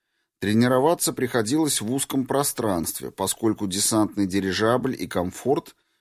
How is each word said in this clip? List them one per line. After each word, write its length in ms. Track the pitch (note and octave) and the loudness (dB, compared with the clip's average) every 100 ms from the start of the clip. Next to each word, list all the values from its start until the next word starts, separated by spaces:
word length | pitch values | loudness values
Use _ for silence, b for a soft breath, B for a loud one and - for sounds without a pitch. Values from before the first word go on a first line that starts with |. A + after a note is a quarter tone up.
| _ _ _ - | _ _ _ -8
Тренироваться 720 | G2+ G#2+ B2 B2+ D3 F3 - | 0 4 4 4 4 2 -2
приходилось 680 | B2+ B2 B2 G#2+ D3+ D#3 - | -2 -2 0 0 2 2 0
в 120 | G#2+ | -2
узком 320 | C3+ - C3+ | -4 -2 -2
пространстве, 880 | B2 C3 C#3+ - A2+ F2+ D#2+ - B1+ | 0 0 0 -2 -2 0 -2 -6 -8
поскольку 560 | - F#2+ - A2+ G#2 G2+ | -4 -4 0 0 0 -2
десантный 600 | F#2 G#2 A2+ G#2 - G2 | -2 0 2 2 0 0
дирижабль 680 | G2 F#2+ F2+ G#2+ B2+ C3+ A#2+ | 0 0 0 2 2 0 -4
и 100 | F2+ | -4
комфорт — 680 | G2 F2 - B2 D3+ - - _ _ | -4 -4 -4 -2 -2 -2 -20 _ _